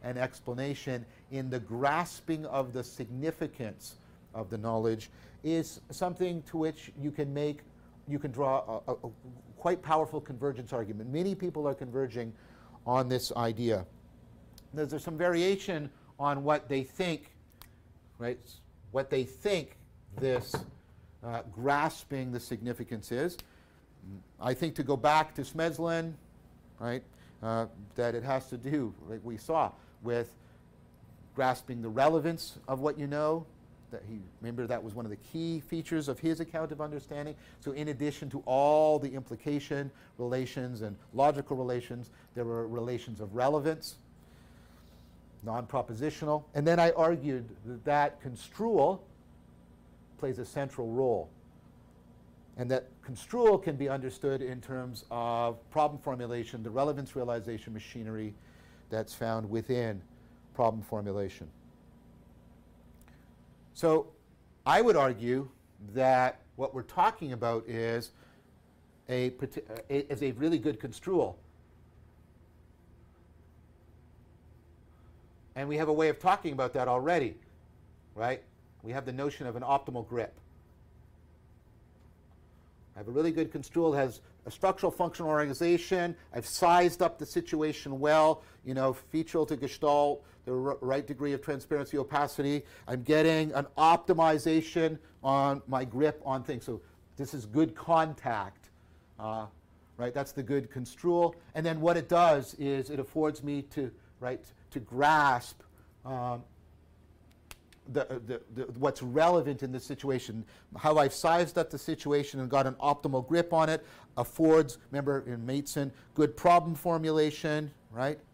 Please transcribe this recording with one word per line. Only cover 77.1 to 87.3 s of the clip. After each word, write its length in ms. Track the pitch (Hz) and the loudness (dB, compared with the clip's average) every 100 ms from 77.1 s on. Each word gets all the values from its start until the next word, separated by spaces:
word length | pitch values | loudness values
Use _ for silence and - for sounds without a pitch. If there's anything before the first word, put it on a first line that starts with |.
| 175 123 - - - - - - - _ 104 | 2 0 -6 -20 -20 -20 -20 -20 -20 _ -4
right? 280 | 120 127 - _ _ - | -2 -2 -8 _ _ -18
We 80 | 110 | -10
have 140 | 127 127 | -8 -6
the 80 | |
notion 340 | 127 143 143 135 | -4 -6 -4 -8
of 80 | 117 | -6
an 80 | |
optimal 420 | 123 139 - 123 107 | 0 0 0 -8 -6
grip. 280 | 120 107 - - - _ - - - - - - - _ - _ - _ _ - _ _ - - - _ _ - 98 | -4 -4 -8 -20 -20 _ -20 -20 -20 -20 -20 -20 -20 _ -20 _ -20 _ _ -20 _ _ -20 -20 -20 _ _ -20 -14
I 40 | |
have 80 | 104 | -4
a 40 | |
really 200 | 127 160 | 0 2
good 180 | 160 160 | 2 -2
construal, 440 | 151 135 170 165 | -4 -4 2 2
has 260 | 143 131 110 - - - | 4 0 -2 -20 -18 -16
a 60 | |
structural 400 | - 190 190 185 | 0 0 2 -2
functional 400 | - - - 160 | 0 -2 -2 0
organization. 840 | 151 147 135 170 170 - 190 175 170 - | 2 2 0 2 2 2 0 0 -4 -10
I've 120 | - - | -10 -6
sized 560 | - 175 175 175 175 | 4 6 8 6 4
up 160 | 170 165 | 0 0
the 80 | |
situation 720 | 147 | -4